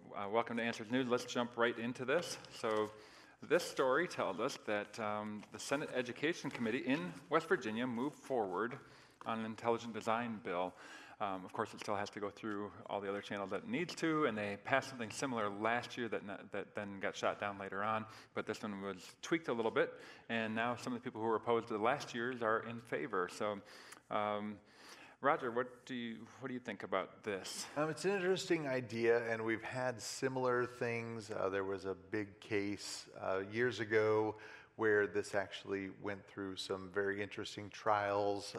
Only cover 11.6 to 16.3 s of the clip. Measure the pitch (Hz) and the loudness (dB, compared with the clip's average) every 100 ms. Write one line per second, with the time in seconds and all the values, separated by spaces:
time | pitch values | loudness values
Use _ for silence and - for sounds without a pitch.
11.6 | 110 113 - 101 101 107 101 - 113 101 | -4 -4 -2 -2 -2 -4 -6 -4 -6 -4
12.6 | 101 101 - 101 98 101 - 101 98 95 | -6 -8 -4 -2 0 -2 -2 -4 -2 -2
13.6 | - 131 175 - 165 156 143 107 104 101 | -2 -2 -2 0 0 4 2 2 -2 -4
14.6 | - 135 - 127 110 - 139 117 104 101 | 2 2 2 -6 -6 -4 -2 0 0 2
15.6 | 110 120 117 - 113 98 95 | 2 2 0 -4 -2 -2 -4